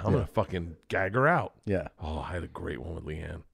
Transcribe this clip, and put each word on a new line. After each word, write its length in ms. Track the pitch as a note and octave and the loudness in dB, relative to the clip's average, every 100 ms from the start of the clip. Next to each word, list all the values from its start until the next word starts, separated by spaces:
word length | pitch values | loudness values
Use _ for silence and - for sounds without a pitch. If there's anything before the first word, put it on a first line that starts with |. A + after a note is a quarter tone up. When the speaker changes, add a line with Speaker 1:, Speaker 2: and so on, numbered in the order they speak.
Speaker 1:
I'm 80 | G#2 | 2
Speaker 2:
Yeah. 60 | C#3+ | 2
Speaker 1:
gonna 80 | F2+ | 2
fucking 500 | A#2 - F#2 E2 D#2+ - | 0 0 -2 -4 -8 -2
gag 260 | F#2 F#2+ | 0 2
her 120 | A#2 C#3+ | 4 4
out. 280 | E3+ F#2+ - | 4 2 -4
Speaker 2:
Yeah. 240 | A2 F#2 D2+ - | 0 0 0 -6
Speaker 1:
Oh, 200 | D2+ D#2 | -4 -4
I 140 | - | -4
had 120 | F2 | -6
a 40 | - | -6
great 300 | - - B1 | -8 -6 -6
one 160 | E2 | -6
with 100 | E2 D2+ | -6 -6
Leanne. 360 | D#2 D#2+ D#2+ - | -6 -6 -10 -14